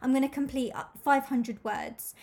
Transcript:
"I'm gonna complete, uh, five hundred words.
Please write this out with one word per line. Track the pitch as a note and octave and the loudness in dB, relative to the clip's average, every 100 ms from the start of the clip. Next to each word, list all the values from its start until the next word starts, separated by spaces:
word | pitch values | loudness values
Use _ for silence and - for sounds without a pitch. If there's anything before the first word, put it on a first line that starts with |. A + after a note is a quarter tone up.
"I'm | B3 | 2
gonna | C4 C#4 | 4 2
complete, | C#4+ C#4 C4 A#3+ | 0 -2 -2 -4
uh, | - - - | -4 -10 -4
five | - C#4 | 4 4
hundred | C#4 B3+ A#3 G3+ | 4 0 0 -4
words. | G#3+ G#3 - - - - | -4 -4 -6 -10 -14 -14